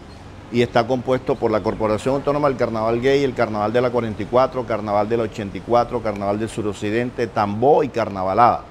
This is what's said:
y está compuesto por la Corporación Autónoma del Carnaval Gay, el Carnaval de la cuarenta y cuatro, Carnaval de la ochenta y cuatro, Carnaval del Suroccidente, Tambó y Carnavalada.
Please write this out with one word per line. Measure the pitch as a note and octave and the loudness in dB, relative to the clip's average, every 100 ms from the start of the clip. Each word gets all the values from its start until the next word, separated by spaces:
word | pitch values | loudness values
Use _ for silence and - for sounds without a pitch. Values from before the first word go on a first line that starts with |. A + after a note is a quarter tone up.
| - - - - - | -20 -18 -18 -18 -4
y | A#2+ | 0
está | A#2+ A#2+ A#2 | 2 2 2
compuesto | B2+ C3 B2+ - A#2+ | 0 0 -2 0 0
por | A2+ | 2
la | G#2+ | 0
Corporación | G#2+ G2+ A2 G#2 C3 C#3 | 0 -2 0 0 0 0
Autónoma | C#3 D3 D3 | 0 0 0
del | B2 | 0
Carnaval | A#2 A2 A2+ A#2 | -2 0 0 2
Gay, | C3 C#3 | 4 4
el | C#3 | 2
Carnaval | A#2+ A2 G#2+ G#2 | 0 0 0 0
de | B2 | 2
la | B2+ | 2
cuarenta | A#2+ A2+ G2+ | 0 -2 -6
y | G2 | 0
cuatro, | A#2+ C3 C3 A#2 | 2 2 0 -4
Carnaval | G#2+ G#2+ G#2 G#2+ | -4 0 0 0
de | A#2 | 0
la | |
ochenta | A2 A2+ G2+ F#2 | -2 -4 -8 -6
y | |
cuatro, | G2 A#2+ A#2+ A#2+ | 0 2 2 -2
Carnaval | A2 G2+ G2+ G#2+ | -4 -2 -2 -2
del | A2 | -4
Suroccidente, | - G#2 F#2+ G#2 A2+ B2 - A2+ | -4 -6 -4 -2 -2 -2 -4 -4
Tambó | A#2 G#2 G#2+ C3 E3 | 0 0 2 4 4
y | C3 | 2
Carnavalada. | A#2 G#2 G2 F#2+ G2+ A#2+ D#2 - | -2 -4 -2 0 4 6 4 -4